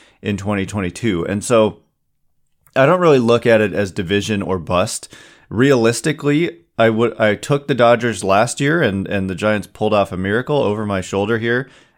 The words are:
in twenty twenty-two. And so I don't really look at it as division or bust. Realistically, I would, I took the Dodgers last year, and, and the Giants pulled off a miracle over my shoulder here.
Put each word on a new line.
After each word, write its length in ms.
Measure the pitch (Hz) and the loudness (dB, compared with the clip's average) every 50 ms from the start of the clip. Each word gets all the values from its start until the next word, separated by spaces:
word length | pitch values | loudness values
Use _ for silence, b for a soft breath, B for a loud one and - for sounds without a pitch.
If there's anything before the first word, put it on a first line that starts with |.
| b b b b b | b b b b b
in 160 | 104 104 92 | -6 -6 -4
twenty 260 | 95 104 104 98 95 | -4 -4 -4 -4 -4
twenty-two. 600 | 85 98 104 95 90 85 - 120 113 92 85 82 | -6 -6 -6 -6 -6 -6 -4 -4 -2 -2 -2 -2
And 180 | - 98 104 - | -4 -4 -6 -2
so 380 | - 123 113 107 104 - - _ _ _ _ _ _ _ _ _ _ _ _ _ _ _ _ _ _ - | 2 2 4 4 2 0 -6 _ _ _ _ _ _ _ _ _ _ _ _ _ _ _ _ _ _ 0
I 120 | - 135 | 2 2
don't 140 | 143 180 185 | 4 4 2
really 180 | 175 165 143 131 | 4 4 4 4
look 260 | 117 113 117 117 - | 4 2 2 2 4
at 160 | 123 113 107 | 4 4 4
it 140 | 107 101 78 | 4 0 0
as 180 | 92 104 92 - | -2 -4 -4 -4
division 480 | - 95 82 101 101 98 - 110 98 | -6 -4 -2 0 -2 0 -2 -4 -4
or 180 | 95 78 95 90 | -2 -4 -4 -6
bust. 540 | 76 76 90 87 98 - - - - B B B B B B B B B | -4 -2 0 0 0 -2 -4 -10 -14 B B B B B B B B B
Realistically, 1120 | - 101 127 139 139 123 113 - - - - 160 147 156 143 143 147 151 175 - - - _ _ _ - | -2 2 4 4 4 4 4 2 0 0 -2 -4 -4 -2 -2 0 0 0 0 -2 -6 -10 _ _ _ 2
I 100 | 113 117 | 2 2
would, 320 | 110 110 117 117 - - | 4 2 0 0 0 0
I 140 | 110 107 104 | 0 0 0
took 340 | 101 - - 147 143 143 - | -2 -2 -2 -2 -2 -2 -4
the 60 | 135 | 0
Dodgers 500 | 117 120 117 120 113 120 120 107 95 95 | 4 4 4 4 4 2 -2 -4 -2 -2
last 360 | 95 95 101 117 123 - - | 2 2 2 2 0 -2 -4
year, 200 | 139 143 160 175 151 | -2 -2 0 0 0
and, 240 | 107 95 98 95 | 0 0 -2 -4
and 220 | 87 95 101 95 92 | -4 -4 -4 -4 -4
the 60 | 92 | -6
Giants 320 | 80 104 107 107 104 95 | -2 -2 -2 -2 -2 -4
pulled 260 | - _ - 107 107 107 | -8 _ -4 -2 0 2
off 180 | 104 98 - | 2 0 0
a 60 | 95 | -2
miracle 400 | 90 92 98 104 120 127 - 151 | -6 -4 -2 -2 -2 -2 -2 -2
over 300 | 143 110 101 104 110 107 | 0 0 0 -2 -4 -4
my 160 | 104 98 95 90 | -4 -4 -4 -4
shoulder 340 | - - 98 101 104 117 | -4 -2 -2 -2 0 -2
here. 320 | 110 113 117 120 123 131 b b b b b b | -2 -2 -2 -2 -2 -4 b b b b b b